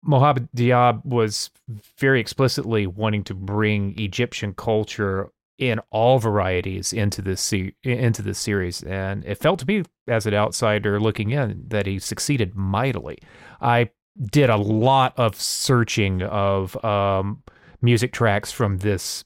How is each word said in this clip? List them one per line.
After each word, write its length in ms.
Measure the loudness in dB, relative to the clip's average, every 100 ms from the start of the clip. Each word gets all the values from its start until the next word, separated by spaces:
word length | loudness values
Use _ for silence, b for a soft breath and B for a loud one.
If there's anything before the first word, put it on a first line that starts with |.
Mohamed 460 | 4 4 4 2 -2 0
Diab 480 | 2 6 4 2
was 460 | -2 0 0 -2 -8 _ -16 -16 _ _
very 220 | 2 2
explicitly 640 | 0 0 0 0 -2 0 0
wanting 380 | -2 0 0
to 100 | -4
bring 640 | -8 -4 0 2 2 -2 -4
Egyptian 540 | -6 -2 -2 -2 -8
culture 800 | -6 0 0 0 -2 -2 -2 -6 _ _ _
in 220 | -2 -2 -2
all 300 | 2 4 4
varieties 760 | 4 0 2 0 -2 -6 -6
into 280 | -2 -2 -2
this 180 | -4 -4
se-, 320 | -2 -2 -4 -6
into 380 | -4 0 2 0
this 160 | -4 -6
series, 460 | -2 -2 -2 -6
and 420 | -8 -6 -4 -6 -6
it 100 | -2
felt 180 | 0 0
to 60 | -2
me 180 | -2 -4 _ -2
as 200 | -2 2
an 60 | 0
outsider 640 | 0 0 0 2 0 2
looking 320 | 0 0 -2
in 320 | -2 -2 -6 -4
that 180 | -4 -2
he 100 | -4
succeeded 580 | -6 -6 -2 0 0 -2
mightily. 640 | -2 0 -2 -4 -8 -14 B B B B
I 280 | 0 2 0 _ _ -12 -2
did 180 | 2 4
a 60 | 4
lot 560 | 2 2 4 4 2 2
of 180 | -2 0
searching 880 | -6 -4 2 2 4 0 0 0
of, 600 | -2 0 0 0 -2 -4 0
um, 560 | 2 2 0 -2 -6 -14 B B B
music 300 | 4 4 2
tracks 380 | 0 2 2 -2
from 260 | -2 0 0
this 440 | 0 -2 -4 -10